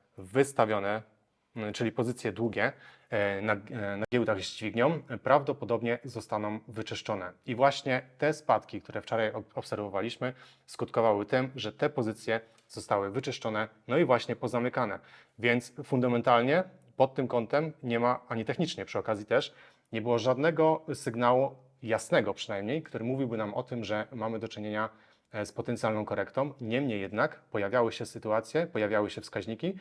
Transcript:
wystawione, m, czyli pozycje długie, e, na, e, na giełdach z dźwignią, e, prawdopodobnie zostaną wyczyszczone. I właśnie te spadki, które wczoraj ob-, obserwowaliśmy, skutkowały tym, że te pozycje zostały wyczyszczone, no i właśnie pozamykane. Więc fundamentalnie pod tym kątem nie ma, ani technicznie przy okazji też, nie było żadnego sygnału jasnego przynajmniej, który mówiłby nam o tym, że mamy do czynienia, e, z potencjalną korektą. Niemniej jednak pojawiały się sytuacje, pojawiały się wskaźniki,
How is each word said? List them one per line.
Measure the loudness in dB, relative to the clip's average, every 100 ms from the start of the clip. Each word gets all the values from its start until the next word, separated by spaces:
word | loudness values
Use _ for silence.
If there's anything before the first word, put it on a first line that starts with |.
| _ -18
wystawione, | 0 2 4 4 2 2 0 -2 -6 _ _ _ _ -8
m, | -6
czyli | -2 -2
pozycje | 0 -2 -2 -4
długie, | -2 -2 0 0 -2 -14 -20 _
e, | -2 0 0
na, | 0
e, | -2 -4 -6 -4 -4
na | 0
giełdach | 2 2 0
z | -4 -8
dźwignią, | -4 2 2 2 -6
e, | -4
prawdopodobnie | 4 4 4 -4 -2 -2 0 -2
zostaną | -4 -10 -6 -4 -2 -6 -8
wyczyszczone. | -10 -8 -6 -4 -4 -6 -10 -8
I | 2
właśnie | 4 4 0 -2 -4 -4
te | -2
spadki, | 0 2 0 0 -12
które | -10 -10
wczoraj | -4 0 0
ob-, | -2 -8 -10
obserwowaliśmy, | -6 -6 -4 -2 -4 -4 -6 -6 -14 -20 -16
skutkowały | -8 -4 2 4 4 2
tym, | 0 0 -4
że | -8
te | 0 0
pozycje | 0 -2 -2 -2 -2 -2 _ _
zostały | -10 0 0 2
wyczyszczone, | -2 -4 -4 -2 -2 -4 -6 -2
no | 2
i | 4
właśnie | 4 2 -4
pozamykane. | -2 -2 -2 0 -2 -4 -10 -20 _ -2
Więc | 2 2 0 -10
fundamentalnie | -2 2 2 4 6 6 6 2 0 -6 _ 2
pod | 2
tym | 2 0
kątem | 0 2 0 0 -4
nie | -2 2
ma, | 2 0 -2
ani | -4 -2
technicznie | 0 -2 -4 -6
przy | -4
okazji | -2 -2 0
też, | 0 0 -6 -20 _ _
nie | -4
było | 0 2
żadnego | 2 2 2 4 2 2 -2
sygnału | -8 -4 2 4 4 2 -2 -20 _
jasnego | -2 -2 2 2 2
przynajmniej, | -2 -6 -4 -4 -4
który | -6 -6
mówiłby | -4 -2 -2 -2
nam | -4
o | -6
tym, | -6 -6
że | -4 -4 -4
mamy | -6 -6 -4
do | -6
czynienia, | -8 -6 -2 -4 -6 _ _ _
e, | -8 -6
z |
potencjalną | -6 -6 -2 0 0 -2
korektą. | -4 -4 -2 -4 -4
Niemniej | -2 0 0 -2
jednak | -2 0 0 -2
pojawiały | _ -4 0 2 2
się | 0 -8
sytuacje, | -8 -2 0 0 -2 -2
pojawiały | 0 2 2 0
się | -2
wskaźniki, | -8 -8 -6 -4 -4 -6